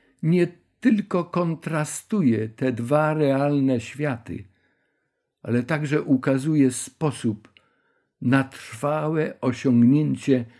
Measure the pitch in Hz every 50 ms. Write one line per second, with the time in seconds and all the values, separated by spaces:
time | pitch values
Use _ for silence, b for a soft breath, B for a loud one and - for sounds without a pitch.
0 | b b b b - 156 170 180 170 170 - _ _ _ _ _ - 247 233 202
1 | 196 - - 180 170 - - 180 175 165 165 151 - 160 160 156 151 147 - -
2 | - - 220 208 175 127 113 104 110 113 110 - 135 131 123 113 117 117 143 151
3 | 156 151 156 156 151 139 135 135 139 147 147 143 135 131 131 120 113 - - -
4 | 147 147 131 117 - - 87 - 107 - _ _ _ _ _ _ _ _ _ _
5 | _ _ _ _ _ _ _ _ - - 113 120 120 - 165 151 151 143 139 151
6 | - - 139 127 127 143 135 135 131 156 156 151 139 131 127 - - - - -
7 | 160 151 123 - - 117 107 110 - - _ _ _ _ _ _ _ _ _ _
8 | _ _ _ - - 120 127 135 135 131 - - - - - - - 143 151 156
9 | 151 151 156 160 151 - - - - 123 123 - - 139 123 120 120 117 135 147
10 | 151 143 135 127 - - 135 127 117 117 b b